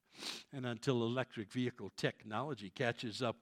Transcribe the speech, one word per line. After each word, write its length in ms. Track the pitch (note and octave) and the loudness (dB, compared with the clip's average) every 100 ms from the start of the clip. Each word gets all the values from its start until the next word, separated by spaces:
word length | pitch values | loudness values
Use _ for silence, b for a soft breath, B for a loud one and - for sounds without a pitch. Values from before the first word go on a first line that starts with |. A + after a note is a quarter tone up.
| B B B B - | B B B B -8
And 140 | C#3 B2 | -4 -2
until 380 | A#2 C#3 B2 | 0 4 4
electric 460 | A#2 B2+ B2 A#2 G2 | 4 2 0 -4 -4
vehicle 400 | B2+ B2 - G2 - | 0 0 -2 -8 -2
technology 720 | C#3+ - G#2+ G#2+ D3 A2+ G2 | -2 -2 -4 -2 -2 -4 -6
catches 520 | - A#2+ A#2+ A#2+ G2+ | 0 0 0 -4 0
up 140 | A#2+ - | 0 0